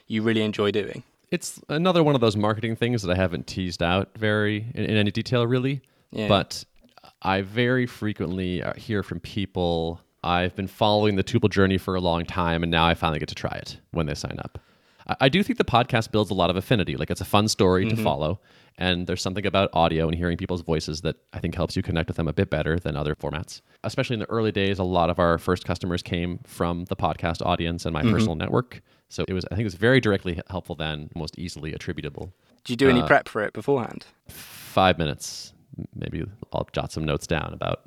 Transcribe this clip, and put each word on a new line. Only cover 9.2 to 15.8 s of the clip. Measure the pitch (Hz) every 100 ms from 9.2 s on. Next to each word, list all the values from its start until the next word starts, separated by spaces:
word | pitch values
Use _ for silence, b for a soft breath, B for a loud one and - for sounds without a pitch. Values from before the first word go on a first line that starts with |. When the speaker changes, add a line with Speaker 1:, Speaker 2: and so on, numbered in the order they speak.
| - - 95 - 87 85 82 85 _ _
Speaker 2:
"I've | - 87 92 -
been | 95
following | - 110 104 107 98
the |
Tuple | 95 120 107
journey | - 95 95
for | -
a | 92
long | 90 85 85
time, | 98 85 82
and | 85
now | 82 85
I | 85
finally | 82 76
get | 78
to | -
try | - -
it," | - - _
when | 82 78
they | 71
sign | - -
up. | - - b b b b b
I, | -
I | 135
do | 170
think | 202 -
the | -
podcast | 117